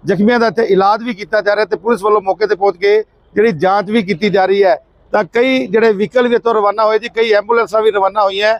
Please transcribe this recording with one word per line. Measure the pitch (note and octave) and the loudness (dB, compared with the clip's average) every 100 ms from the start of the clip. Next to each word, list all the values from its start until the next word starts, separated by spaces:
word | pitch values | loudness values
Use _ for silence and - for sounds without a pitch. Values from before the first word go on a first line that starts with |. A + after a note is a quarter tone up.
| D3 | -2
ਜ਼ਖਮੀਆਂ | F#3+ G#3 A#3+ | 0 2 2
ਦਾ | A#3 | 0
ਇੱਥੇ | G3 | 0
ਇਲਾਜ | A3+ F#3+ G3 G#3+ | 0 2 2 0
ਵੀ | A#3 | -4
ਕੀਤਾ | F#3+ G3 G#3+ | -10 -4 -2
ਜਾ | G3+ G#3 | 0 0
ਰਿਹਾ | G#3+ | -2
ਤੇ | F#3 | -2
ਪੁਲਿਸ | G3 A3+ | -2 -2
ਵੱਲੋਂ | G#3 G#3+ | 0 0
ਮੌਕੇ | F#3+ F3+ G3+ | 0 -4 -2
ਤੇ | F#3+ | 0
ਪਹੁੰਚ | G3 F3 | -2 0
ਕੇ | G3+ G#3+ G#3+ _ _ G3+ | 0 0 -2 _ _ -2
ਜਿਹੜੀ | A3+ | 0
ਜਾਂਚ | D#3+ F#3 G3+ F#3+ | 0 0 0 0
ਵੀ | A3+ | -4
ਕੀਤੀ | F#3 F3 G#3+ | -2 -2 0
ਜਾ | F#3+ F#3 | 0 0
ਰਹੀ | G3 | 2
ਹੈ। | F#3+ D#3 _ _ _ | 2 0 _ _ _
ਤਾਂ | G#3 | -4
ਕਈ | G#3 A#3 B3+ C4 B3 | -2 0 0 0 0
ਜਿਹੜੇ | G#3+ A3 | 0 2
ਵਹੀਕਲ | G3 G#3 B3+ B3 | 0 -2 0 0
ਵੀ | A#3 | 0
ਇੱਥੋਂ | A#3 | 0
ਰਵਾਨਾ | A3 G3+ G3+ G#3+ | 0 0 0 0
ਹੋਏ | A3 | 0
ਜੀ, | A#3 | -4
ਕਈ | A3 A3+ | -4 0
ਐਂਬੂਲੈਂਸਾਂ | G#3 G3+ A#3 G#3 A3 | 0 2 -2 0 0
ਵੀ | A3 | 0
ਰਵਾਨਾ | G3+ F#3+ G#3 | 0 -2 0
ਹੋਈਆਂ | G3 G3 G#3 A3 | -2 0 0 -2